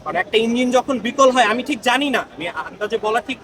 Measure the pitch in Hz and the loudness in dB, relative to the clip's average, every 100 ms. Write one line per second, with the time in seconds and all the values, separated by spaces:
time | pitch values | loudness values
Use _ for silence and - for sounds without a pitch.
0 | - 165 185 220 226 240 254 247 262 262 | -4 -4 0 2 2 0 2 2 2 -2
1 | 208 247 262 254 214 226 254 254 247 247 | -2 4 4 6 2 0 -4 -2 0 0
2 | 285 226 - - 170 160 165 175 208 220 | 0 -2 -4 -10 -10 -8 -10 -8 -4 -2
3 | 214 226 247 254 | -2 -2 -4 -10